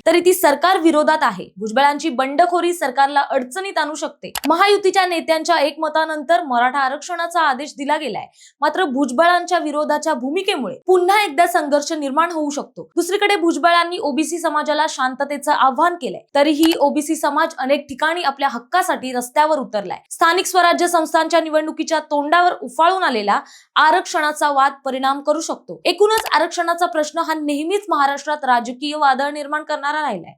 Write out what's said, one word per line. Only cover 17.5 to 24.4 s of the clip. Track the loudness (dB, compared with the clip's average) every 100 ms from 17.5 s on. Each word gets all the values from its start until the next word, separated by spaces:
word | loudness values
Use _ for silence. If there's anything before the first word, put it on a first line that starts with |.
| -2
अनेक | -2 -2 -2
ठिकाणी | -4 -2 0
आपल्या | -2 0 -2
हक्कासाठी | -4 -2 0 0 -2 -4
रस्त्यावर | -6 -2 2 2 2
उतरलाय. | -2 -4 -6 -10 -10
स्थानिक | 0 2 2 0
स्वराज्य | 4 4 4 2
संस्थांच्या | 2 2 0 2 0
निवडणुकीच्या | 2 0 -2 -6 -4 -4 -2
तोंडावर | -2 2 2 2 0
उफाळून | -6 2 2 2
आलेला | 0 0 0 0 -2 -18 _ 2
आरक्षणाचा | 4 4 0 -2 -2 0